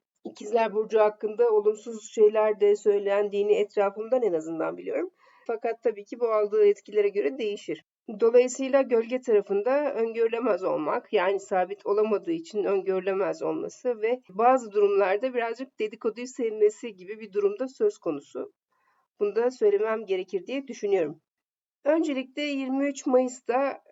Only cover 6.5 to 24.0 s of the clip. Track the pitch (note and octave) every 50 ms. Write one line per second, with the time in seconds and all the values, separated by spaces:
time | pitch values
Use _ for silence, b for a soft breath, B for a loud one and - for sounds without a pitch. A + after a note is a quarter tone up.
6.5 | G#3 A3 G#3 G3+ G3+ - _ - G#3 G#3 G3+ G3+ F#3+ G3+ A#3+ C#4 C4 C#4+ A#3 G#3
7.5 | G3+ G#3 - - D#3 - - _ _ _ _ - A3 G3+ A#3 A3+ A#3 B3 B3 B3+
8.5 | B3+ - C4+ C4 C4+ C#4 C4 A3+ B3 A3+ A3+ A3+ B3+ B3+ B3+ - A3 G#3 G3 -
9.5 | G3 G3+ G#3 B3 C4 C#4+ D4 C#4 - A3 A3+ A3+ A3+ A3+ A3+ A3+ A3+ A#3 B3 A#3+
10.5 | G3 F3+ F#3 E3 D3+ D3+ D#3 D#3 G#3 B3 - _ - G3+ F3 F#3+ G3 F#3+ G3 -
11.5 | G3+ F#3 F#3 F#3+ G3 - - G#3+ G3+ G#3 G#3+ A3 G#3+ F#3+ F3 F3 E3 D#3+ E3 -
12.5 | - G#3 F#3 F#3 G3 G3 F#3 F#3+ F#3+ F#3+ F3+ G3 F#3+ G3 G3 E3 D#3+ - - D#3+
13.5 | D#3+ - - F3 - - - B3+ A#3+ G#3+ G#3 A3+ B3 B3+ - - F#3 F#3+ A#3 B3
14.5 | C4 C4 A#3 G#3+ G3 G#3+ G3+ G3 G3+ G3 G3+ F#3 G3 G#3 B3+ C4 B3 A#3+ A3+ A#3
15.5 | A#3 A#3 C4 C4 _ - G#3+ G#3+ A3 A3 - A3+ G#3+ A3+ B3 B3+ - - B3 A3+
16.5 | G#3+ G#3+ G#3 G#3+ G#3 - - A#3 G3+ F3+ F#3 F3+ A3 G#3+ A3+ G3+ F#3 G#3 G3+ G3
17.5 | G#3 G3+ C4 C4 - - A3 G#3 G#3 - - F3 D3+ C#3+ C#3+ - - B2 - -
18.5 | - _ _ _ _ _ _ _ _ _ _ _ _ - G#3 G#3 G3 A3 A#3 B3
19.5 | B3+ - A3+ G#3 G3+ G3 G#3+ A3 A3 A3 A3 F#3 F#3+ F#3 F#3+ - - F#3+ F3+ G#3+
20.5 | B3+ C#4 C4+ C4+ A3+ - - G3+ G3 F#3+ D#3+ D3 E3 - _ _ _ _ _ _
21.5 | _ _ _ _ _ _ - C#4+ D#4 E4 D#4+ D#4 C#4 B3+ B3+ C4 _ C#4+ D4 D4
22.5 | C#4+ C4+ C4+ B3+ C4 C#4 C#4 C#4+ C#4 C4+ - D4+ B3+ B3+ C4 B3 B3 - _ -
23.5 | A#3 B3+ C#4 C4+ - - _ _ _ _